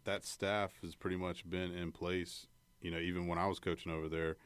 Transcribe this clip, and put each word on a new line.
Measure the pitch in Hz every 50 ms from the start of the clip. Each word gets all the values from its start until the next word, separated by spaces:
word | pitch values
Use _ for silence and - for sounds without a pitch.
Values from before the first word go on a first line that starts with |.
| -
that | 95 98 101 -
staff | - - - 101 98 104 104 101 90 - -
has | - 85 82
pretty | - - 92 92
much | 92 92 90 87 - - 85
been | 87 90 92 90
in | 90 87 87 82
place, | - - 85 87 92 92 87 - - - - - - - _ _ - -
you | - 87
know, | 82 82
even | 85 90 87 90 87
when | 87 85
I | 85 92
was | 98 90 -
coaching | - 90 85 - - 85
over | 82 80 80
there. | 78 80 80 80 80 80 - -